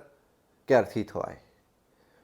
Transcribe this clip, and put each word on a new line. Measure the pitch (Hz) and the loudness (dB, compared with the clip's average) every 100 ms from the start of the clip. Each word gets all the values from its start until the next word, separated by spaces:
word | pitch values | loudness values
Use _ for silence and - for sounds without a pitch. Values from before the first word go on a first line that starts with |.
| - - _ _ _ _ - | -8 -20 _ _ _ _ 2
ક્યારથી | 127 101 113 | 4 4 -4
થવાય. | 101 - - - - _ _ _ _ _ _ _ | -6 -8 -8 -10 -20 _ _ _ _ _ _ _